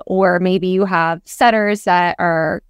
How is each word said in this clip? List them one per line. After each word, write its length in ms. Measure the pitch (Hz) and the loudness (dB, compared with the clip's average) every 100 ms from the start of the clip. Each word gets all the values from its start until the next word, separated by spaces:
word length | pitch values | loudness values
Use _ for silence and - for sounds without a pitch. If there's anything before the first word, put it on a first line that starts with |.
| - | -2
or 340 | 190 190 175 | 0 2 2
maybe 280 | 185 185 185 | 0 0 0
you 180 | 185 196 | 0 0
have 360 | 175 165 165 - | 0 -2 -4 -8
setters 580 | - 240 220 208 208 | 0 2 2 0 -2
that 320 | - 180 175 - | 0 2 2 0
are 420 | 175 165 156 - _ | -2 0 -2 -4 _